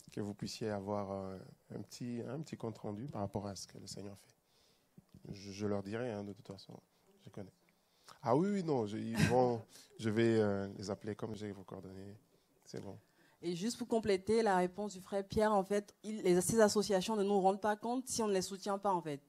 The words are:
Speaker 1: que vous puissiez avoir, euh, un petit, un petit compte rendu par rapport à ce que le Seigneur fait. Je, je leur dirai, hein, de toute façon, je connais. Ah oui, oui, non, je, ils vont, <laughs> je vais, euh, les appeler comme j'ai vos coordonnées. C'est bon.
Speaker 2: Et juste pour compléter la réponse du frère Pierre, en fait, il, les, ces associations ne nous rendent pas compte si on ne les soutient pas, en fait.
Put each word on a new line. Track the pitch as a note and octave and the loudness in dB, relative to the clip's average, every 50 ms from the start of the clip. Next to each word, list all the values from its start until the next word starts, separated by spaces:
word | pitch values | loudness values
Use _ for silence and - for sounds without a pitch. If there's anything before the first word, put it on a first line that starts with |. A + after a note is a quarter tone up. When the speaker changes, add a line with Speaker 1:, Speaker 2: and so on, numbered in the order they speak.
| - - - | -20 -12 -8
Speaker 1:
que | - | -6
vous | G#2+ G2+ G2+ | -6 -6 -6
puissiez | - - G#2+ - - - A2 | -6 -8 -8 -8 -6 -4 -4
avoir, | G#2 G2+ F#2+ G2 G#2 G#2 G2+ F#2+ | -4 -4 -4 -4 -4 -4 -4 -4
euh, | G2 G2 F#2+ F#2+ F#2+ F#2 - - - - _ - - | -4 -6 -6 -8 -10 -12 -14 -16 -20 -20 _ -14 -12
un | A#2 | -12
petit, | A#2 - - - C3 A#2+ A#2+ A#2 A2+ | -12 -12 -12 -10 -8 -8 -6 -6 -6
un | A#2+ A#2+ D3 | -6 -8 -8
petit | D3+ - - | -8 -10 -10
compte | - - A2+ G#2+ - | -8 -6 -8 -8 -6
rendu | - A2+ G#2 G#2 B2 D3 | -8 -8 -6 -6 -8 -8
par | - A2 | -6 -4
rapport | G2+ G2+ - G#2+ G2 G2+ | -4 -4 -4 -4 -6 -6
à | G2 F#2+ | -8 -10
ce | - - | -12 -14
que | - - | -16 -16
le | G#2 | -16
Seigneur | G2+ - - G2 G2+ G2+ G2 | -14 -14 -12 -12 -14 -14 -16
fait. | - _ _ _ _ _ _ _ _ _ _ _ _ _ _ - - _ - - - - - | -20 _ _ _ _ _ _ _ _ _ _ _ _ _ _ -20 -20 _ -20 -18 -16 -14 -14
Je, | G2+ F#2+ G2+ | -12 -12 -12
je | F#2+ G2 G#2+ G#2+ | -8 -4 -2 -2
leur | G#2 G2+ G2 | -2 -2 -2
dirai, | G2 G#2 A2+ B2 B2+ | -4 -6 -4 -4 -4
hein, | A2 G#2 G#2 | -4 -6 -6
de | G2+ | -8
toute | G2 - - - | -10 -12 -14 -14
façon, | G2 F#2+ - - - - - _ _ _ _ _ _ _ _ | -14 -14 -16 -18 -18 -20 -20 _ _ _ _ _ _ _ _
je | - | -18
connais. | - - - G2 - _ _ _ _ _ _ _ _ _ _ - - - - | -16 -14 -14 -16 -18 _ _ _ _ _ _ _ _ _ _ -20 -20 -4 2
Ah | B2 A#2 C#3+ | 4 4 4
oui, | F3+ G3+ G#3 | 4 2 0
oui, | G3 F3+ | 0 0
non, | D#3+ D3 B2+ A2+ G#2 | 0 0 0 0 0
je, | G#2 | -2
ils | A2 A2 A2+ A2+ G#2+ G#2 - | -4 -6 -2 2 2 4 6
vont, | A#2 B2+ B2+ B2 A#2+ A2+ A2 - - - | 6 6 6 6 4 0 -4 -10 -18 -20
<laughs> | - - - - | -20 -20 -10 -4
je | G#2+ A2+ | -2 0
vais, | G#2 A2 A#2 A#2 A2+ A2 | 2 4 4 6 6 6
euh, | G#2+ G#2 G2+ G2 G2 G2 G2 - | 4 4 2 0 -2 -6 -8 -8
les | G#2 F#2+ | -6 -6
appeler | G2+ F#2+ - G#2+ G#2 | -6 -6 -6 -8 -8
comme | - - A2 A2 | -6 -8 -8 -8
j'ai | F#2+ G#2+ G#2 | -8 -8 -8
vos | G2 G2 F#2 | -10 -10 -12
coordonnées. | - - G2 F#2+ F#2+ F#2+ F#2+ F#2+ G2+ G2+ G#2+ _ _ _ _ _ _ _ _ _ | -14 -14 -14 -14 -14 -14 -14 -14 -14 -16 -18 _ _ _ _ _ _ _ _ _
C'est | - - - | -14 -12 -12
bon. | - G2 F#2+ G#2+ - _ _ _ _ _ _ _ | -10 -12 -14 -16 -18 _ _ _ _ _ _ _
Speaker 2:
Et | - E3+ F3+ | -6 -6 -4
juste | E3 F3+ A#3 A#3+ - | -2 -2 -4 -4 -6
pour | B3 G#3+ | -4 0
compléter | A#3 A3+ G#3+ A3 G3 F#3 F#3+ - A3 A3+ | 0 0 2 2 0 0 2 2 2 4
la | A3+ G#3+ F#3+ | 4 4 4
réponse | F3+ F3+ F3+ F3+ - G#3 G#3 F#3 | 4 4 2 0 -4 -8 -8 -8
du | F#3+ | -12
frère | F3+ - - G3 G3 G3 | -10 -4 -4 -4 -4 0
Pierre, | - A3 G#3+ G#3+ A3 | 2 4 4 6 6
en | G3+ F#3+ | 4 4
fait, | F#3+ G3+ G#3 G3+ - - _ - | 2 0 0 -2 -2 -8 _ -10
il, | G#3 G#3+ A3 - | -8 -6 0 4
les, | F#3 F3 F3+ | 6 6 6
ces | F3+ - - A3+ | 6 4 6 6
associations | A3 G#3 - G#3+ G3 G3 G#3 F#3+ F3+ - A3+ G#3+ | 6 6 6 4 2 2 2 2 2 0 0 0
ne | G3 | 2
nous | G3+ G3+ G3 | 4 4 4
rendent | F#3 F#3+ G3 G3+ | 6 4 4 4
pas | - G#3+ G#3 | 2 0 -2
compte | G#3 - A#3 A#3+ C4 B3 - | -2 -2 -4 -4 -4 -4 -4
si | - - A3+ | -2 -2 0
on | G#3+ | 2
ne | G3+ | 2
les | F#3 | 2
soutient | F3+ - G3 F#3+ - G#3 G3 G3+ | 0 -2 -6 -6 -4 -4 -4 0
pas, | G3+ G#3 F#3+ | 0 2 0
en | F3 | 0
fait. | D#3+ D#3+ D3 C#3 - | 0 -2 -6 -6 -8